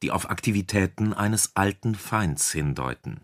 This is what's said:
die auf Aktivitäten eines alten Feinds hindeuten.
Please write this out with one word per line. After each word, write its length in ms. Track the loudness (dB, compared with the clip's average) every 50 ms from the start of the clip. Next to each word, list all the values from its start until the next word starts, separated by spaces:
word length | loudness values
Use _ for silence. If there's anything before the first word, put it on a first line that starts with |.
| -4
die 80 | -2
auf 180 | -2 -2 -2 -4
Aktivitäten 840 | -6 -2 0 0 0 0 0 0 2 2 2 2 0 0 -2 0 0
eines 420 | 0 0 2 2 2 0 0 2
alten 400 | 2 2 2 2 0 -2 -2 -2
Feinds 560 | -2 -2 -2 0 2 2 2 0 0 -2 -2
hindeuten. 720 | 0 0 0 0 0 -2 -4 -4 -6 -6 -10 -12 -12 -12